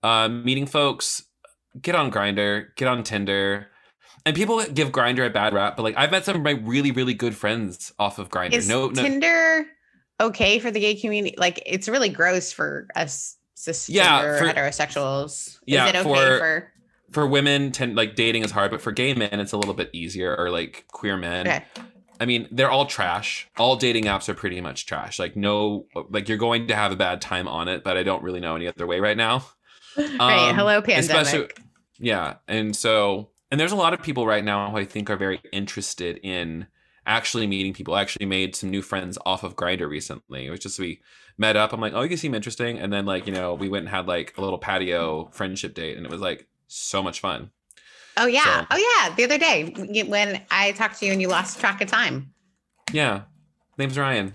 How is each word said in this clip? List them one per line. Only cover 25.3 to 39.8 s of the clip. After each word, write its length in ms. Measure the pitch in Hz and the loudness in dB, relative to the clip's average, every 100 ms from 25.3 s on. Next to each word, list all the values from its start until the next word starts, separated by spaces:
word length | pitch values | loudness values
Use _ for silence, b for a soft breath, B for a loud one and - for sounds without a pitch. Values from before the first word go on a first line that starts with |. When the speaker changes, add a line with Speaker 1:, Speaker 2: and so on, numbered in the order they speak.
| - | -2
Speaker 1:
no, 500 | 101 104 107 104 - - - | 0 2 0 -2 -6 -10 -4
like, 180 | 104 101 | -4 -2
you're 100 | 110 | 0
going 280 | 117 117 117 | 2 2 0
to 80 | 107 | 0
have 160 | 104 | 0
a 40 | 92 | 2
bad 260 | 95 90 | 0 0
time 260 | - 92 90 | -4 -4 -2
on 200 | 71 85 | -4 -4
it, 160 | 90 | -4
but 120 | - 92 | -2 0
I 80 | |
don't 200 | 92 95 | 0 -2
really 160 | 90 90 | -4 -6
know 160 | 87 82 | -4 -4
any 120 | 87 | -6
other 200 | - 85 | -6 -4
way 120 | 87 | 0
right 180 | 104 107 | 2 2
now. 280 | 113 127 127 | 2 0 -2
Speaker 2:
<laughs> 60 | _ B B B 285 | _ B B B -4
Right. 520 | 294 269 226 202 170 | -4 2 4 6 6
Speaker 1:
Um, 60 | 175 | 4
Speaker 2:
Hello, 220 | 202 208 | 4 4
Speaker 1:
especially 280 | 208 175 160 156 143 147 - | 4 2 4 4 4 0 -2
Speaker 2:
pandemic. 140 | - - _ _ _ | -10 -20 _ _ _
Speaker 1:
Yeah. 340 | 117 104 80 - - | 0 0 0 -6 -4
And 260 | 107 107 104 | -2 -2 0
so, 540 | 117 110 101 98 104 _ _ | 2 4 4 0 -4 _ _
and 80 | 139 | 0
there's 140 | 165 | 2
a 60 | 202 | 4
lot 160 | 170 | 2
of 80 | 175 | 2
people 240 | 160 135 113 | -2 -2 2
right 160 | 107 | 2
now 260 | 104 101 101 | 2 0 0
who 60 | 107 | -2
I 80 | |
think 260 | 98 - 104 | -4 -6 -4
are 60 | 101 | -2
very 240 | 98 95 - | 0 -2 -4
interested 640 | 98 98 - 98 - 87 - | -6 -6 -6 -8 -6 -6 -6
in 460 | 98 92 85 80 92 _ _ _ - | -6 -6 -6 -8 -12 _ _ _ 0
actually 420 | 113 - 120 107 | 0 0 -2 -2
meeting 260 | 98 95 | -2 -2
people. 200 | 95 92 | -6 -2
I 80 | 92 | -2
actually 240 | 98 - 101 | -2 -4 -2
made 320 | 95 95 - | -2 -2 -4
some 120 | 98 | -6
new 120 | 98 | -6
friends 360 | 92 98 92 95 - | -4 -6 -6 -8 -4
off 180 | 95 | -4
of 120 | 95 - | -4 -6
Grindr 320 | 87 92 | -4 -2